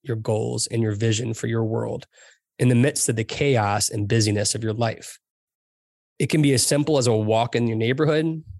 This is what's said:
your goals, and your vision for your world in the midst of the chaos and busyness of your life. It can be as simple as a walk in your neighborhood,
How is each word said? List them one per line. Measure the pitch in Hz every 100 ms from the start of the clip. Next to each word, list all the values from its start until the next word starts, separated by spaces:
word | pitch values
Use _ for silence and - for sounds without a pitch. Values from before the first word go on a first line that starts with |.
your | 135
goals, | 113 110 110 120 120 -
and | 113
your | 110
vision | 104 113 110 117
for | 113 117
your | 117
world | 113 113 113 117 - _ - _ _ -
in | 123
the |
midst | 120 139 - -
of | 113
the |
chaos | 110 - 143 123 104 104 -
and | 110 101
busyness | 113 107 104 101
of | 110
your | 113
life. | 110 117 - - - _ _ _ _ _ _ _ _ _ -
It | -
can | 160
be | 143
as | 127
simple | - 147 151 147
as | 120
a |
walk | 110 107 110 117
in | 117
your | 117 110
neighborhood, | 113 131 156 156 160 160 -